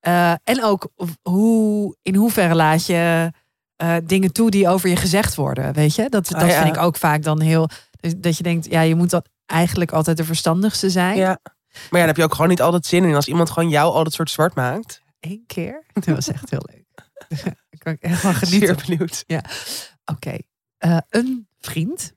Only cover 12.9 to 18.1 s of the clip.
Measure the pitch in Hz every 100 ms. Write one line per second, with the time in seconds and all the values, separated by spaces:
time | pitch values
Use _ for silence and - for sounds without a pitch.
12.9 | 175 180 147 147 165 165 - 165 147 160
13.9 | 151 160 - 160 - 160 - 123 160 226
14.9 | - _ _ 165 208 233 - 175 277 _
15.9 | - 175 143 131 - - - - - _
16.9 | - _ - - 151 - - _ 156 -
17.9 | 156 175